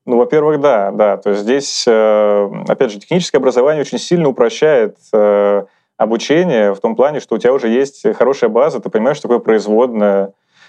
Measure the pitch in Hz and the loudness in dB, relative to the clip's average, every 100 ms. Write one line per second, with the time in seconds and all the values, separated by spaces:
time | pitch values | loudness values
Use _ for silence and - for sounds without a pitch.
0 | - 120 123 151 151 151 143 113 98 104 | -2 0 2 2 0 2 2 2 0 0
1 | 107 98 104 101 104 139 139 - - 110 | 0 0 -2 -2 0 -2 -2 -2 2 2
2 | 107 107 104 104 101 107 101 110 131 104 | 4 2 2 0 -2 -4 -6 -2 -2 -4
3 | - 175 175 147 127 123 131 156 139 123 | -4 -4 -2 0 0 2 0 0 -4 -8
4 | - 175 151 123 117 113 151 143 104 - | -2 0 0 0 -2 2 2 2 0 -4
5 | _ 107 107 101 101 101 98 _ _ - | _ 0 2 2 2 0 -4 _ _ -4
6 | 110 113 - 147 180 120 104 98 113 113 | -2 -2 0 0 2 2 0 0 -4 0
7 | 131 151 - 113 120 135 113 117 139 - | 0 -2 -6 -2 0 0 0 0 -2 -4
8 | - 104 120 139 113 113 147 135 98 110 | -4 0 0 0 0 2 0 -2 -6 -2
9 | 117 147 107 120 107 110 104 107 127 113 | -2 -2 -2 -2 2 0 2 0 0 0
10 | 104 98 98 - _ _ | 0 0 -2 -8 _ _